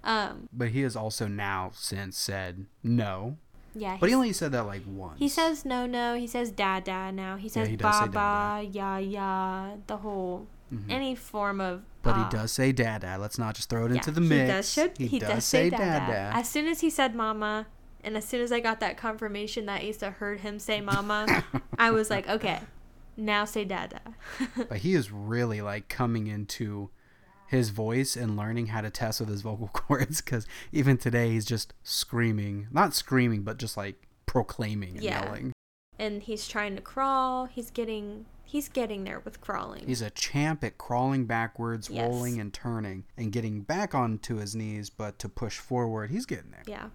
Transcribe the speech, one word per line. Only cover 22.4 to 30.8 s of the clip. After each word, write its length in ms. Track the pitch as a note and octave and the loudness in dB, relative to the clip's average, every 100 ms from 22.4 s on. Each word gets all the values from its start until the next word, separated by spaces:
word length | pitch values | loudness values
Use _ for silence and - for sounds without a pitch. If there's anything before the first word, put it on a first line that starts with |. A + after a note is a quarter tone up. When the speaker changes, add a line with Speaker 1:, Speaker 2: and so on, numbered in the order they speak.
| G#3 E3+ - - - - - - | 0 -2 -6 -16 -20 -20 -18 -6
Speaker 1:
now 300 | G#3+ G#3 G#3 | 0 2 2
say 200 | A3 G3+ | -2 -2
da, 200 | F#3+ - | -4 -4
da." 120 | - - A3 - | -10 -14 -16 -14
<laughs> 340 | - B3+ B3 A#3+ | -6 -6 -4 -4
Speaker 2:
But 80 | G#2 | -2
he 160 | C3 F#3 | 4 4
is 160 | G2+ | 2
really, 500 | G2+ G#2 A#2 A#2+ G#2+ | -4 -2 0 0 0
like, 280 | G#2 G#2 - | -4 -6 -6
coming 360 | - A#2+ A#2 G#2+ | -2 0 2 0
into 640 | G#2 G#2 - A2 G#2 G2+ - _ _ - - - | -4 -6 -4 -4 -4 -8 -12 _ _ -20 -20 0
his 220 | C3 A2+ | 2 2
voice 440 | G2+ A2 A#2+ C3+ B2 | 0 2 2 2 0
and 220 | A#2 G#2 | 0 0
learning 300 | G#2+ A#2+ A2+ | 0 0 0
how 120 | A2 | -2
to 100 | G#2+ | -4
test 300 | - A2+ G#2+ | -2 -2 0
with 80 | G#2+ | -2
his 140 | G#2 | -2
vocal 260 | A2 G#2+ A2 | -2 -4 -2
<laughs> 60 | |
cords, 480 | - - C#3+ C3 D#3 | -2 2 4 4 0
'cause 260 | - A#2+ G#2+ - - | 0 -2 -2 -10 -2
even 260 | D#3 | 4